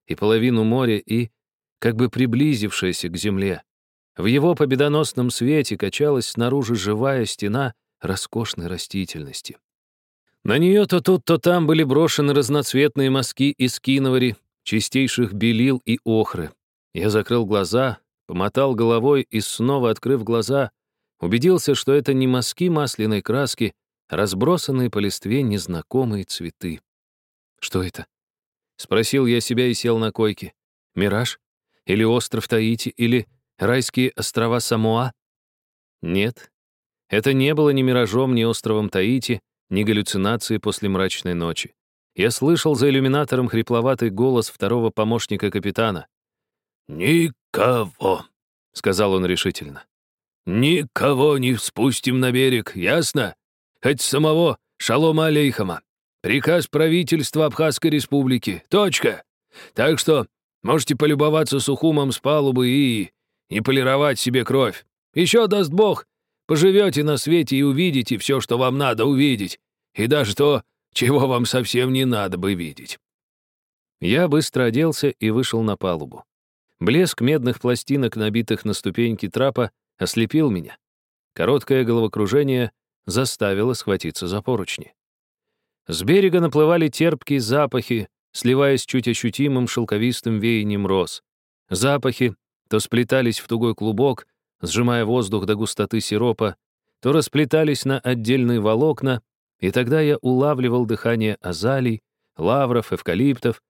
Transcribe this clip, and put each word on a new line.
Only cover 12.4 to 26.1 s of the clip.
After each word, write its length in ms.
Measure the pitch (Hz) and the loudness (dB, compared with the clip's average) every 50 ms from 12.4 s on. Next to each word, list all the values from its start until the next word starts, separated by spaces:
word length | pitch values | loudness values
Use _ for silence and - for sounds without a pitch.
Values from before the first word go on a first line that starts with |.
| 135 117 143 147 135 - - 131 143 151 - 143 135 135 | 2 2 0 -2 -2 0 0 2 2 2 2 0 0 0
мазки 400 | 131 135 127 - - - 135 143 | 0 0 -2 -4 -2 -2 0 0
из 280 | 147 - 127 127 - - | 0 0 -2 -2 -2 -2
киновари, 560 | - - 135 139 135 131 127 131 127 123 113 - _ _ _ _ - - | -2 0 0 2 2 2 2 2 0 0 -2 -4 _ _ _ _ -8 -4
чистейших 640 | - 110 107 - - 131 135 123 - - 123 101 95 | -2 -2 -2 0 0 0 0 0 0 -2 -2 -2 -2
белил 480 | 104 107 117 117 110 120 135 135 123 - | -2 0 0 2 2 2 0 0 0 -2
и 160 | - 117 - - | -4 -4 -4 -2
охры. 480 | - 113 110 107 - - 87 82 76 - _ _ _ _ _ _ _ - | 0 0 0 0 -2 -4 -8 -8 -10 -12 _ _ _ _ _ _ _ -8
Я 160 | 82 85 107 | -4 -2 0
закрыл 360 | 104 107 101 - 120 120 113 | 0 0 0 0 0 0 0
глаза, 520 | 95 107 101 98 82 104 120 131 131 110 - _ _ _ _ _ - | 0 0 0 0 0 0 0 0 0 -2 -6 _ _ _ _ _ -10
помотал 480 | 87 90 95 104 - 127 139 139 127 | -6 -4 -4 -2 0 0 0 2 2
головой 480 | 107 117 113 117 117 110 139 147 139 127 | 2 2 2 2 2 2 2 2 2 0
и, 180 | - - 110 | -2 -4 -4
снова 480 | 101 - - - 113 127 139 139 123 117 | -4 -4 -4 -4 -2 0 0 0 0 0
открыв 340 | 110 - - 120 139 127 110 | 0 -2 -2 -2 -2 0 0
глаза, 460 | 101 117 117 107 95 131 139 131 123 - _ _ _ _ _ _ _ _ _ | -2 -2 -2 0 0 0 -2 -2 -2 -6 _ _ _ _ _ _ _ _ _
убедился, 540 | - 87 98 120 123 180 185 170 - - 139 | -4 -2 0 2 4 4 4 4 2 0 0
что 180 | - - - | 0 2 2
это 220 | 135 147 127 - 139 | 2 2 2 2 0
не 140 | 131 131 131 | 2 2 2
мазки 420 | 127 127 120 - - - 175 180 | 2 0 0 -2 -4 -2 -2 0
масляной 540 | 170 151 147 123 - - 107 107 107 101 92 | 0 0 0 -2 -2 -2 -2 0 0 -2 -2
краски, 500 | - 107 131 143 123 - - 117 101 - _ _ _ _ _ _ - | -2 -2 -2 -2 -2 -2 -2 -4 -4 -4 _ _ _ _ _ _ -6
а 80 | - | -2
разбросанные 760 | 82 104 104 92 95 110 147 180 170 - - 135 127 127 120 | 0 0 0 0 0 2 2 2 0 0 -2 -2 -2 -2 -2
по 80 | - 104 | -2 -2
листве 420 | 101 101 95 - - 98 110 139 | -2 -4 -4 -6 -4 -2 -2 0
незнакомые 840 | 139 120 104 101 82 - 90 82 78 - - 131 131 117 | 0 0 -2 -2 -4 -6 -6 -8 -6 -4 -2 -2 -2 -2